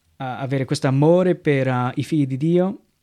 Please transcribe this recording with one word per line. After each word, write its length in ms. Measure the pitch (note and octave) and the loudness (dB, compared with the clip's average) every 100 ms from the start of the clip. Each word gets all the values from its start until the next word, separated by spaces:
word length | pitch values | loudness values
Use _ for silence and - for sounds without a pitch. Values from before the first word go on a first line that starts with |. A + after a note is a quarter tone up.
| _ - | _ -12
ah, 240 | C3 A2+ | -10 -8
avere 240 | C3+ C3+ | -4 -4
questo 240 | C3 C#3+ - | -2 -2 0
amore 480 | C3+ D3+ F3 F3+ E3+ | 2 4 4 2 0
per, 320 | - C#3 C3 | 0 0 0
ah, 240 | B2+ B2 C3 | -2 -2 -4
i 80 | |
figli 220 | C#3 D#3+ C#3 | -4 -2 -2
di 120 | C3 | -2
Dio, 440 | D#3+ F3 F#3 A3 _ _ | 0 2 0 -4 _ _